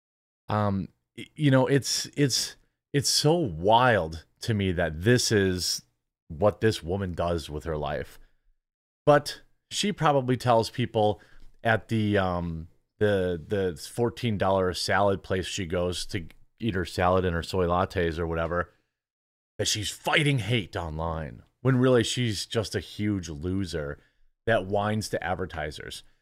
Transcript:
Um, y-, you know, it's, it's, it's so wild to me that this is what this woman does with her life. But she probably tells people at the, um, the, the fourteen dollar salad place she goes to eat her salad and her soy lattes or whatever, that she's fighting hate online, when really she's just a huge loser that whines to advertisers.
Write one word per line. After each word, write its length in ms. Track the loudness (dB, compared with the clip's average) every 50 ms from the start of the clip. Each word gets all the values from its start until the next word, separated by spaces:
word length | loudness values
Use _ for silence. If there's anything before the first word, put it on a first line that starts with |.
| _ _ _ _ _ _ _ _ _ -4
Um, 400 | -2 0 0 0 0 -2 -4 -6 _ _ _ _ -18
y-, 80 | -16 -16 -12 _
you 160 | 0 2 4
know, 140 | 6 4 4
it's, 400 | 4 2 2 2 0 -4 -4 -6 -4 -2
it's, 380 | 0 0 2 2 -2 -4 -6 -10 _ _ _ _ _ _ _
it's 180 | -2 -2 0 0
so 240 | 0 2 4 4 4
wild 920 | 2 2 -2 -2 0 4 6 6 6 6 6 6 4 2 0 -6 -10 -16 _ _ -10 -4
to 100 | -2 0
me 180 | 2 2 2
that 320 | 2 0 0 -2 -2 0 4
this 280 | 4 4 4 4 4
is 500 | 4 4 4 4 2 0 -2 -4 -4 -6 -8 _ _ _ _ _ _ _ _ -12
what 320 | -4 2 2 2 2 2
this 220 | 0 0 0 0 -4
woman 300 | -4 -4 -4 -4 -4 -4
does 360 | -2 -2 0 -2 -2 -4 -6
with 140 | -8 -8 -6
her 140 | -6 -4
life. 420 | -4 -4 -4 -4 -6 -6 -10 -14 -20 -20 _ _ _ _ _ _ _ _ _ _ _ _ _ _ _ 4
But 360 | 6 6 6 4 0 -12 -12 -16 _ _ _ _ -10
she 200 | -6 -4 -2 -2
probably 460 | -2 0 2 2 4 2 2 2 0
tells 320 | 2 4 4 4 4 4 2
people 500 | -2 -4 -2 0 2 2 4 4 2 0 -6 -20 -20 -20 -20 -20 -12 _ 0
at 260 | 0 0 0 0 -2
the, 280 | 0 0 2 4 4
um, 500 | 4 2 2 0 -2 -4 -4 -6 -8 -10 -14 _ _ _ _ _ 0
the, 420 | 2 2 2 2 2 0 -2 -4 -6
the 320 | -4 -2 -2 -2 -2 -4 -6 -12 -10
fourteen 460 | -4 -2 -2 -2 -2 -2 -4 -2 -2
dollar 360 | 0 2 2 2 2 2 0 -2
salad 500 | -2 -2 0 0 2 2 2 0 -2 -4
place 220 | -4 -4 -4 -4
she 200 | -6 -6 -8 -6
goes 400 | -4 -2 -2 -2 -2 -4 -6 -8
to 180 | -6 -8 -8 -8 -10 -16 -20 -20 _ _ -6
eat 160 | -4 -2 -2
her 100 | -2 -4
salad 400 | -4 -2 0 2 4 4 4 2
and 100 | 0 0
her 80 | -2 -4
soy 220 | -4 -2 0 0
lattes 520 | 2 2 2 0 0 0 -2 -2 -2 -2
or 100 | -2 -4
whatever, 440 | -4 -2 -4 -4 -2 -2 -4 -4 -6 _ _ _ _ _ _ _ _ _ _ _ _ _ _ _ _ _
that 100 | -4 -2
she's 220 | -2 -2 -2 -4 -6
fighting 500 | -8 -6 -4 -2 0 2 2 2 0 0
hate 360 | 0 -2 -2 -2 -2 -4 -8
online, 640 | -8 -6 -6 -6 -6 -4 -4 -4 -6 -8 -10 -12 -16 -20 _ _ _
when 160 | 0 0 2
really 260 | 4 4 4 4 4 2
she's 420 | 2 -2 -2 -2 -2 -4 -6 -6
just 300 | -4 -4 -4 -4 -2 -4
a 40 | -6
huge 500 | -6 -8 -8 -4 -2 -2 -2 -2 -4 -8
loser 680 | -10 -6 -4 -4 -4 -4 -4 -4 -6 -6 -6 -6 -8 -12 -16 _ _ _ _ _ _ _ -2
that 200 | 0 0 0 0
whines 440 | 0 -2 0 0 0 -2 -2 -4 -4
to 140 | -6 -4 -4
advertisers. 800 | -4 -4 -4 -4 -6 -6 -8 -8 -8 -8 -10 -14 -14 -14 -16 -18 -20 _ _